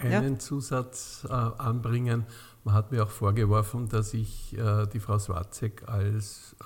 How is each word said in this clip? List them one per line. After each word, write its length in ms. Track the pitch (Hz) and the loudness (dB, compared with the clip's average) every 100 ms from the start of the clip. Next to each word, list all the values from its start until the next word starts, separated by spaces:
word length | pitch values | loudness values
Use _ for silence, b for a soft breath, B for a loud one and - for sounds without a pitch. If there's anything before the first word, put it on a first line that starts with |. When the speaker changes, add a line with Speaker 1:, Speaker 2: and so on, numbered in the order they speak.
Speaker 1:
Ja. 160 | 123 202 | 0 2
Speaker 2:
einen 220 | 135 135 | 2 -2
Zusatz, 840 | - 143 - 131 - - - - - | -4 -6 -2 -4 -4 -8 -12 -12 -4
äh, 60 | |
anbringen. 920 | 127 113 - 123 120 113 120 123 117 113 B B - 107 | -2 -2 -2 -2 0 0 0 2 0 -2 B B -6 2
Man 100 | 101 | 4
hat 160 | 107 | 4
mir 100 | 123 | 2
auch 100 | 104 | 0
vorgeworfen, 760 | - 101 104 107 107 101 120 117 | 2 2 4 4 4 2 -2 0
dass 260 | 110 - | 0 0
ich, 440 | 113 107 - - 101 | -2 -4 -6 -8 -2
äh, 300 | 110 104 104 | 2 4 2
die 120 | 107 | -2
Frau 180 | 104 107 | 0 0
Swarzek 680 | 98 87 95 - 110 - - | 0 -4 -6 -6 -6 -6 -4
als, 640 | 101 101 107 101 - - - | 0 0 0 -4 -10 -20 -18